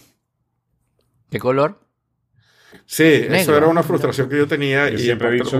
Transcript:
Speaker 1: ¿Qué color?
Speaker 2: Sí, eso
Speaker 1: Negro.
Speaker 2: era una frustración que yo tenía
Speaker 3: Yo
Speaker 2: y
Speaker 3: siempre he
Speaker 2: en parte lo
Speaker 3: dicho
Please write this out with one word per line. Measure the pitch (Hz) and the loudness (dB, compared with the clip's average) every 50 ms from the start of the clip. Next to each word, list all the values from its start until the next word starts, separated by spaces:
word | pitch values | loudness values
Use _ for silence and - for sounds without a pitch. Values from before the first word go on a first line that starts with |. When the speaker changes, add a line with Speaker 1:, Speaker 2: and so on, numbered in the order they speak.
| _ _ _ _ _ _ _ _ _ _ _ _ _ _ _ _ _ _ _ _ _ _ _ _ _ _ | _ _ _ _ _ _ _ _ _ _ _ _ _ _ _ _ _ _ _ _ _ _ _ _ _ _
Speaker 1:
¿Qué | - - | -10 -4
color? | - 123 131 139 143 160 208 - _ _ _ _ _ _ _ _ _ _ _ _ _ _ _ _ _ _ - - _ | -2 -2 0 0 0 -2 -4 -10 _ _ _ _ _ _ _ _ _ _ _ _ _ _ _ _ _ _ -20 -20 _
Speaker 2:
Sí, | - - - 156 | -10 -2 2 4
eso | 160 151 120 117 - | 4 4 4 2 0
Speaker 1:
Negro. | 143 185 185 156 151 | -2 0 0 2 2
Speaker 2:
era | 147 151 160 | 4 4 2
una | 165 170 | 2 0
frustración | 160 165 180 147 139 131 120 139 135 120 | 0 0 -2 -2 -2 -2 -2 -4 -4 -2
que | 143 147 | 0 -2
yo | 147 147 | 0 0
tenía | 165 143 143 139 135 139 143 143 | -2 -2 -2 -2 0 0 0 -2
Speaker 3:
Yo | - | -2
Speaker 2:
y | - | -2
Speaker 3:
siempre | 123 117 120 107 120 120 | -2 -2 -2 0 -2 0
he | |
Speaker 2:
en | 120 123 | 0 -2
parte | 127 | -2
lo | |
Speaker 3:
dicho | 123 135 | -2 -4